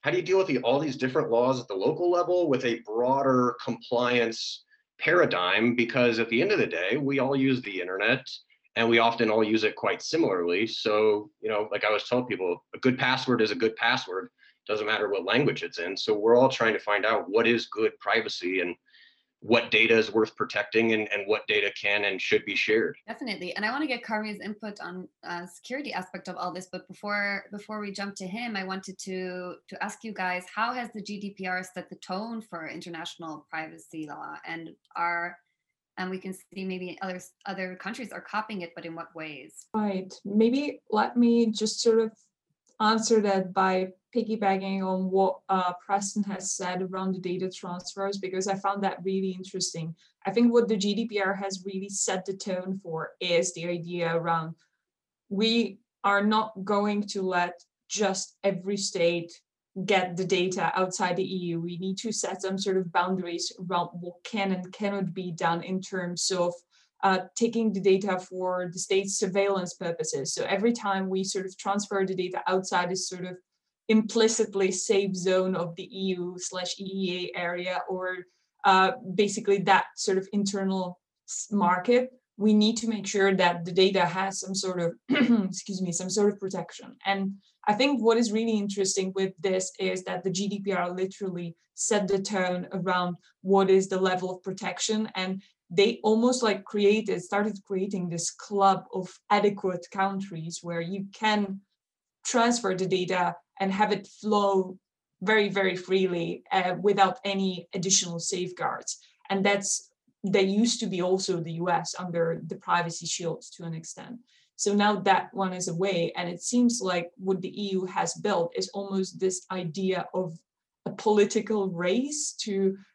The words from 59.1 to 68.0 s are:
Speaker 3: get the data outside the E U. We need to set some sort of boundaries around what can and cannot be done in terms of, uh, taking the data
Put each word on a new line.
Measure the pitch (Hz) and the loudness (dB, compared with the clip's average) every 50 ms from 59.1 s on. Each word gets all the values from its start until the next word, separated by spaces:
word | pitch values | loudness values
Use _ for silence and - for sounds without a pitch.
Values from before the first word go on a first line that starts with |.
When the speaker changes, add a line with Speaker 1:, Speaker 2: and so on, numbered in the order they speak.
| 170 170 165 - - - _ _ _ _ _ _ _ 190 185 | 2 2 -4 -6 -14 -20 _ _ _ _ _ _ _ -8 0
Speaker 3:
get | 190 202 190 185 180 175 | 2 4 4 4 0 -2
the | 170 185 | -2 0
data | 170 196 180 180 185 185 202 170 165 - | 2 2 2 2 0 0 0 -2 0 0
outside | 185 185 185 - - 208 180 175 | 0 0 0 0 -2 0 0 0
the | - 185 - 185 | 0 -2 -2 -2
E | 185 175 | -4 -4
U. | 175 170 170 | -2 -2 -2
We | 165 175 175 165 | -4 -4 -6 -6
need | 185 190 190 190 | -4 -4 -4 -4
to | - 226 214 | -4 -6 -4
set | - - - 190 190 - | -4 -4 -4 -4 -4 -4
some | 190 190 | -4 -4
sort | 190 196 202 190 | -2 -2 0 0
of | 190 185 170 - | 0 0 0 0
boundaries | 185 175 185 190 185 180 175 170 170 170 - - - | 0 0 2 0 -2 -2 -4 -6 -6 -6 -8 -8 -10
around | 185 170 185 175 175 175 - | -8 -4 -2 -2 -2 -2 -6
what | 175 175 175 175 - _ | -12 -12 -12 -14 -14 _
can | - - 214 196 196 190 | -8 -4 -2 0 0 0
and | 180 180 180 - | -2 -4 -10 -10
cannot | - 214 202 202 202 190 165 165 | -4 -4 -2 -2 -2 -4 -4 -4
be | 190 180 180 165 | -6 -6 -6 -6
done | 165 180 165 170 170 - | -2 0 0 0 0 -2
in | 180 190 185 | -4 -6 -6
terms | 185 - - 185 180 175 175 170 - - | -6 -6 -6 -6 -4 -4 -4 -4 -2 -2
of, | 196 180 175 175 175 - _ _ _ _ _ _ _ _ - | 0 0 0 0 -2 -6 _ _ _ _ _ _ _ _ 0
uh, | 196 190 185 185 - _ | 2 2 2 -2 -6 _
taking | - 233 233 233 233 226 220 190 | 0 0 0 2 2 0 0 0
the | 196 | 2
data | 180 202 190 190 | 4 4 4 4